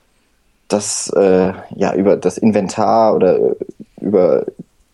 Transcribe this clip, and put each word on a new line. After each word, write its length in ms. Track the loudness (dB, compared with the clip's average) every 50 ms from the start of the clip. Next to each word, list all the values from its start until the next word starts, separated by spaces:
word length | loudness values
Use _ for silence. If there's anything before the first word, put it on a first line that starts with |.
| _ _ _ _ _ _ _ _ _ _ _ _ _ -4
das, 400 | -4 -4 -4 -4 -8 -8 -6 -4 0
äh, 360 | 2 2 4 4 2 2 0 -4 -8 -12 -12 -6
ja, 200 | -4 -2 -2 0
über 220 | 0 2 2 2
das 200 | 2 0 -4 -2 0
Inventar 760 | 0 0 2 0 -2 -2 -4 -2 0 2 2 2 2 2 2
oder, 240 | 2 2 2 2 2
äh, 160 | 2 0 -2 -4 -8 -14 -16 -20 -20 _ -14 -8
über 440 | -4 0 2 2 4 4 2 0 -2 -4 -10 -16 -20 _ _ _ _ _